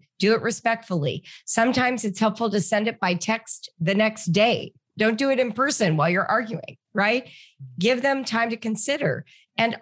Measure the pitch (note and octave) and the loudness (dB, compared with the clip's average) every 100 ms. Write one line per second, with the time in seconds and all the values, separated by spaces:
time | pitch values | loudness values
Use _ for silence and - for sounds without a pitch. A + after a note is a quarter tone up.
0 | _ - G3 A3+ A3+ - A#3 A3+ - F3 | _ -2 2 2 0 -2 0 -2 -2 -4
1 | C#3+ - - - - - A#3+ B3+ B3+ B3 | -2 -4 -10 -14 -4 2 2 2 0 0
2 | G#3+ F#3 G#3+ A3 A3+ G#3 - G#3 G#3+ - | -4 0 0 0 -2 0 0 0 -2 -2
3 | F3+ F3+ - A3+ - - - - E3 G3 | -2 0 -2 -4 -4 -8 -10 -6 0 2
4 | A3 A3 F3 G3 A3+ G#3 - - _ - | 2 0 0 4 4 2 -4 -16 _ -2
5 | G#3+ A3 C#4 C4 B3 A3 C4+ - F#3+ D#3 | 0 2 2 2 0 0 0 2 2 2
6 | D#3+ F3+ - A3 A3 G#3 - - _ G#3+ | 2 2 0 -2 -2 -8 -10 -18 _ -2
7 | G#3 B3 - - - - C3 B2+ G#3+ B3 | 0 0 -4 -16 -20 -20 -16 -2 0 2
8 | C#4 C4+ B3+ A3+ A#3 A3+ A3+ G#3+ - C#4+ | 2 0 -2 -2 -2 -4 -4 -2 -2 -2
9 | F#3 A#2 - - _ - A#3 - | -2 -4 -8 -20 _ -2 -2 0